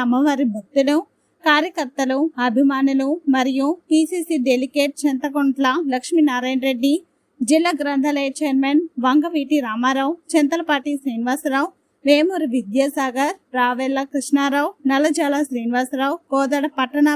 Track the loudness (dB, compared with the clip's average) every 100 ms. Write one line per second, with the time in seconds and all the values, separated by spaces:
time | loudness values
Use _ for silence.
0 | 2 2 2 2 0 -4 -4 -2 2 0
1 | -2 _ _ _ 0 2 0 -4 -6 -4
2 | -2 0 -2 -2 -2 2 2 2 0 2
3 | 0 -2 0 2 2 0 0 -2 0 2
4 | 2 -2 -2 -2 0 0 0 -2 -2 0
5 | -2 -2 -2 0 0 2 0 0 0 -2
6 | 0 2 2 2 -2 -2 -2 0 0 0
7 | -4 _ _ -6 2 2 2 -2 -2 0
8 | 0 0 -2 -4 -2 0 2 2 0 -2
9 | 2 2 2 -2 0 0 -2 -2 0 0
10 | -2 -4 -2 0 0 0 -2 -2 -2 -6
11 | -4 -4 -4 -4 -2 -2 -4 -8 _ _
12 | 2 2 2 0 -2 -4 -2 -2 -2 -2
13 | -4 -2 -4 -4 _ -2 0 0 -2 -2
14 | -4 -6 -2 0 2 0 -2 -2 -2 2
15 | 2 0 0 0 -2 -4 -2 -2 -2 -2
16 | -2 -4 -4 -2 0 0 -2 -2 -4 2
17 | 2